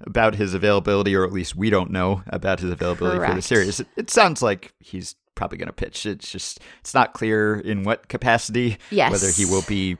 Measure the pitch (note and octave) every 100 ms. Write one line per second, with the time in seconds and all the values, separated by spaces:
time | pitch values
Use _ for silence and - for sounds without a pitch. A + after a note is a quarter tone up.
0 | - A2+ A2 G#2 G2+ F#2 G#2 G2+ G2 G2+
1 | G2+ F#2+ F#2 F#2+ E2+ F2 G#2+ G2+ F2+ F#2
2 | F#2 G2 - F2+ F#2+ F#2 F#2 F2 F2 F2
3 | F2 F2+ D#2 F#2 - A#2 F#2+ G2+ - -
4 | A#3 - G3 C#3+ A#2 G2 - _ - F#2
5 | E2+ - _ - F2+ F2 E2+ - - -
6 | G#2+ G2 - F#2 - - - - - C3+
7 | A2+ - A2 A2 G#2+ G#2+ G2 G#2 G2 A2+
8 | - - C3 A#2 - A2+ A#2+ G#2 - G3+
9 | B2 G2+ F#2+ F#2 F#2+ F#2+ F#2 G2+ F#2+ F2